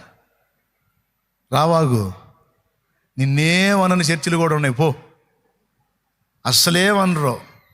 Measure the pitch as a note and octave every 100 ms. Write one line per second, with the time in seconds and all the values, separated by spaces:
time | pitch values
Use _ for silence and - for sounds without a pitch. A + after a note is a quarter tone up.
0 | - _ _ _ _ _ _ _ _ _
1 | _ _ _ _ _ C3+ D#3+ E3 D3+ A#2
2 | G2 F2+ - _ _ _ _ _ _ _
3 | _ - C3+ C#3+ D#3+ F3+ G3 G3+ F#3 F3+
4 | D#3 E3 F3 E3+ E3 D3+ C#3+ B2 D#3 B2
5 | - _ _ _ _ _ _ _ _ _
6 | _ _ _ _ A#2 B2 F3+ F3 F#3+ G3+
7 | F#3 E3 C#3+ G#2+ - - _